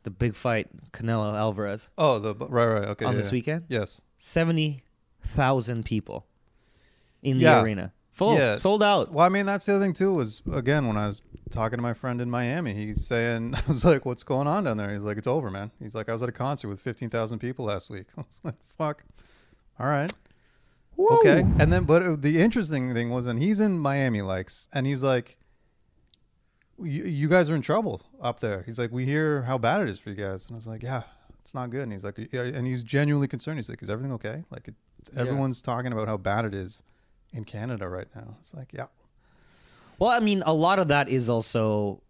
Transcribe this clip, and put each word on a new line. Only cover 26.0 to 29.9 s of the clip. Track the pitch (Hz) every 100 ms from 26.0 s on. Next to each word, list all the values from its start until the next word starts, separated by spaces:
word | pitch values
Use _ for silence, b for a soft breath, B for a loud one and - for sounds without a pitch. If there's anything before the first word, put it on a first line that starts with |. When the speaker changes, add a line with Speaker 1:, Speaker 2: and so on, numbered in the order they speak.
| _ _ _ _ _ _ _ -
Speaker 2:
"You, | 175 143 185
you | 143 151
guys | 180 151
are | 160
in |
trouble | 131 180 208 95 _ 269
up | 120 110
there." | 113 98 90
He's | 117
like, | 120
"We | 123 127
hear | 147 156 147
how | 123 131
bad | 113 185
it |
is | 156